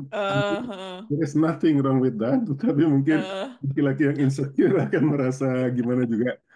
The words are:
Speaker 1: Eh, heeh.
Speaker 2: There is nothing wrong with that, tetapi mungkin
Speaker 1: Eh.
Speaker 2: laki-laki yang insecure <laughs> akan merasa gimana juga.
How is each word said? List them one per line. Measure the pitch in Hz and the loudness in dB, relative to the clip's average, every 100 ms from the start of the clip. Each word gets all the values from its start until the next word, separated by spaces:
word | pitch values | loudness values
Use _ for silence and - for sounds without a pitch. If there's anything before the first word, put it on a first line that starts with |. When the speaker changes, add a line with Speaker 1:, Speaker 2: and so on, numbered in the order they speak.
| 139 | -6
Speaker 1:
Eh, | - 196 196 202 202 - | -6 -2 -2 -2 -4 -6
heeh. | 196 190 185 - | -10 -12 -12 -6
Speaker 2:
There | 147 | -4
is | 151 151 | -2 0
nothing | 160 143 170 143 | 0 2 2 2
wrong | 135 135 | 2 2
with | 127 113 | 2 0
that, | 117 135 220 | 0 0 0
tetapi | 135 226 143 330 | -2 0 2 4
mungkin | 139 139 311 | 4 4 2
Speaker 1:
Eh. | - 190 269 - 139 | 0 -6 -8 -8 -6
Speaker 2:
laki-laki | 139 143 135 143 | -2 0 2 0
yang | 143 135 | 2 0
insecure | 135 139 - 196 185 | 0 -4 0 2 2
<laughs> | - | 0
akan | 170 151 | 2 2
merasa | 147 127 127 135 127 127 | 2 0 0 -2 0 0
gimana | 123 120 123 120 | 0 0 0 0
juga. | 113 123 - _ | 0 -2 -4 _